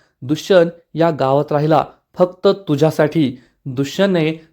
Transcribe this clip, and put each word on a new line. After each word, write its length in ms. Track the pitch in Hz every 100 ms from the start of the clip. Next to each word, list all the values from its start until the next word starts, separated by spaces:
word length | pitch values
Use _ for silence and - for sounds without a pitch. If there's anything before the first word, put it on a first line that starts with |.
| _ _
दुष्यंत 480 | 127 156 - 185 170 170 _
या 160 | 151 165
गावात 420 | 143 135 139 147
राहिला 340 | 151 156 151 - _ _ -
फक्त 300 | 180 - 196
तुझ्यासाठी. 920 | 196 - 143 156 156 151 165 135 123 _ _ 139
दुष्यंतने 800 | 123 139 - 196 180 156 160 -